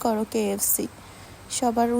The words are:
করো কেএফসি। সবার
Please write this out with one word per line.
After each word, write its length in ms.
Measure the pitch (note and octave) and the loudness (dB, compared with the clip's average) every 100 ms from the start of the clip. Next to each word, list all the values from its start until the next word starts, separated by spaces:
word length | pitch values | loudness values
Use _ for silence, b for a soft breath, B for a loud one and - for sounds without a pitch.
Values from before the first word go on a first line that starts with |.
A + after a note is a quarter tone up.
| A#3+ | 0
করো 180 | G#3+ A3 | 0 0
কেএফসি। 520 | A3+ G3+ G3+ - - - - B B B B - - | 0 0 0 0 0 -2 -8 B B B B -8 0
সবার 320 | A#3+ A#3 A#3 | 2 4 4